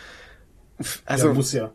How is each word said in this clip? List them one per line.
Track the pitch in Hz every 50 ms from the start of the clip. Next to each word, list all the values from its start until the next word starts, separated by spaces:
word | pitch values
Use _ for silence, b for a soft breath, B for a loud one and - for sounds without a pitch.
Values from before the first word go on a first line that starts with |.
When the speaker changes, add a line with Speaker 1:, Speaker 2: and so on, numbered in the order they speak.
| b b b b b b b b b b - - - - - - - - - - -
Speaker 1:
also | - 135 135 - 156
Speaker 2:
Ja, | 135
muss | 135 135 - 139
ja. | 127 110 107 -